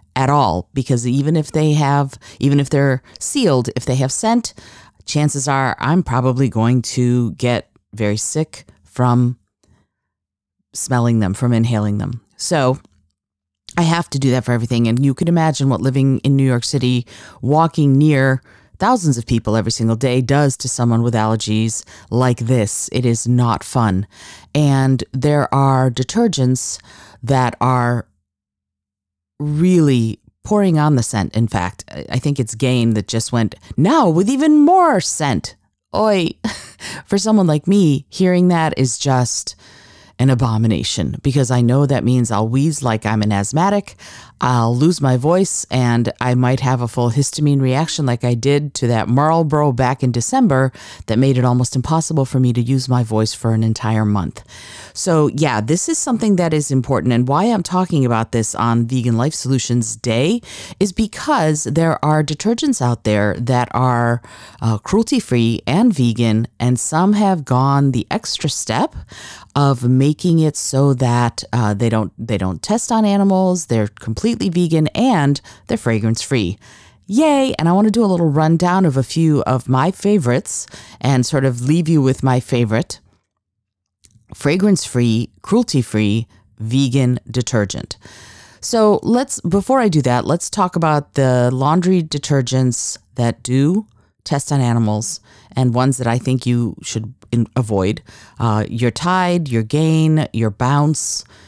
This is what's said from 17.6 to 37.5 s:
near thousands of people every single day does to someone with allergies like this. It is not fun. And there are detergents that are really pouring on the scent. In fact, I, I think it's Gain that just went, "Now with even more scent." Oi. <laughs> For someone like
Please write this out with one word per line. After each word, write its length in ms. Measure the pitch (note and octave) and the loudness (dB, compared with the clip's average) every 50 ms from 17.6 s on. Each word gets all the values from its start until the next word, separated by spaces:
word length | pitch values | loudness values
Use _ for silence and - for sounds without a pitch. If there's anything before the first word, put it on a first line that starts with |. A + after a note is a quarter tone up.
| E3 D#3+ - E3 D3 C#3 C3+ | 2 2 0 0 2 4 4
near 460 | C#3 D3+ D#3 D3 C3 C3+ C3+ C3 B2+ - _ - _ _ _ - - | 4 4 4 4 4 2 2 0 -2 -6 _ -20 _ _ _ -8 -2
thousands 380 | F#3+ A3+ C4 G#3 E3+ D3+ B2 | 0 0 0 2 0 0 0
of 80 | A#2 - | -2 -2
people 320 | - A#2+ A2+ - A2 A2 | -2 -2 0 0 0 0
every 160 | A2 F2+ A2+ | 0 0 -2
single 240 | - - A2+ A2+ A2+ | -2 -2 0 -2 0
day 240 | A2+ C3+ B2+ B2 C3 | 0 0 0 0 0
does 340 | B2 B2 C#3 D3 D3 C#3 - | 0 0 2 2 2 0 0
to 140 | - - B2 | -4 -6 -8
someone 340 | - - A#2+ A#2 A#2 A#2 | -4 -2 0 2 2 2
with 120 | A#2 A#2+ A#2 | 2 0 0
allergies 680 | A2 A2 A2 A2 G#2+ - G#2+ G#2+ A2 A2+ A2 - - - - - - - - | 0 0 0 0 -2 -2 -2 -2 0 0 -2 -4 -8 -12 -14 -20 -20 -10 -4
like 260 | A2 B2 B2+ B2+ A#2 | -2 0 2 0 0
this. 540 | - A#2 A#2 C3 A#2+ G2+ - - - - - | 0 0 0 0 0 0 -2 -4 -8 -8 -6
It 140 | - B2 B2 | -4 -2 0
is 200 | A#2+ A#2 - - | 0 0 0 0
not 380 | A#2+ B2 A#2+ B2 A#2 G#2 - - | 0 2 2 2 0 0 -4 -6
fun. 420 | - - B2+ A2+ G2+ F#2 F#2+ G2+ - - - - - - - - _ - | -4 -2 0 0 2 0 -2 -4 -6 -12 -20 -20 -20 -20 -20 -14 _ -2
And 480 | D3+ D3+ C#3 C3+ C3+ C3 C3 C3 A#2 - - | 0 2 2 2 2 2 2 0 -2 -4 -6
there 400 | - C3 C#3 D3 D3 D3 - - - | -4 -2 0 0 2 2 0 0 0
are 360 | C#3 C#3 C3+ C3+ B2+ C3 B2+ | 2 2 2 2 2 2 0
detergents 880 | A#2+ C3 B2 - - A3+ A#3+ G#3 - C#3 B2+ B2 C3 - - - - - - - - - - - - _ | 0 -2 -4 -2 0 0 0 0 2 0 0 0 0 -2 -4 -8 -12 -12 -16 -20 -20 -20 -20 -20 -18 _
that 340 | B2 A2+ C3+ B2+ B2+ A#2 - - | -4 0 0 2 0 0 -2 -2
are 480 | A#2 B2+ B2+ B2 A#2+ A#2+ A#2+ A2+ - - _ _ _ _ _ _ _ _ _ _ _ _ _ _ _ _ _ _ _ _ _ _ _ _ _ - | 0 0 2 2 0 0 -2 -2 -6 -10 _ _ _ _ _ _ _ _ _ _ _ _ _ _ _ _ _ _ _ _ _ _ _ _ _ -8
really 800 | D3 D3 D3 D#3 F3 F#3 F3+ E3+ D3+ C#3+ C3 A#2+ A2+ A2 - - _ - _ _ - | -6 -4 0 2 2 4 4 4 4 4 4 2 2 -2 -4 -8 _ -20 _ _ -4
pouring 340 | - G#3+ G#3 G3 F#3 D#3+ D3+ | -2 0 2 2 2 2 2
on 180 | D3 D#3 C#3+ | 2 4 2
the 60 | B2 | 2
scent. 320 | A2+ - B2 G#2 - - - | 0 0 -2 -2 -2 -2 0
In 140 | A2 A2+ G#2+ | -2 0 0
fact, 360 | - F#2+ F2 F#2 - - - - | 0 -4 -4 -4 -8 -12 -18 -16
I, 140 | - C#2+ - - | -16 -14 -10 -6
I 80 | G2 A#2+ | -6 -2
think 200 | - D3 C#3 C#3 | -2 -2 -2 -2
it's 160 | A#2 - - | -4 -6 -4
Gain 380 | A2 C3+ B2+ B2+ A#2+ A#2 A2+ | -2 0 0 2 2 2 2
that 160 | G#2+ G#2+ G2+ - | 0 0 -2 -4
just 240 | A2+ A2+ - - | -4 -4 -4 -2
went, 220 | B2 A#2 A2+ - - - - - - - | -2 -2 -2 -2 -4 -10 -16 -6 0 0
"Now 320 | D#3 G#3+ D#4+ D#4+ A#3 F3 | 2 4 4 4 4 4
with 180 | D#3 F3 G3 A3 | 2 2 2 2
even 300 | C#4 C4 D#4 D4+ D4+ D4+ | 0 2 4 4 6 6
more 420 | C#4+ E4 F#4 F#4+ F4 D#4 A#3+ F3+ | 6 6 6 6 6 4 4 2
scent." 560 | - - - - D3+ C#3 A2 D#2 - - - _ _ _ _ _ _ _ - | 0 -4 -4 -2 -2 -2 -2 -2 -4 -8 -14 _ _ _ _ _ _ _ -2
Oi. 380 | G3 A3 G#3+ G3+ F#3 D#3+ - - - - G#3+ - - - - | 0 0 2 2 0 0 -2 -4 -6 -10 -10 -10 -12 -16 -20
<laughs> 380 | - - - - - - - | -20 -16 -16 -14 -14 -14 -6
For 100 | - G3+ | -4 -2
someone 300 | G3 G#3+ A3 A3 G3+ F#3 | -2 2 2 2 4 4
like 200 | D#3+ | 2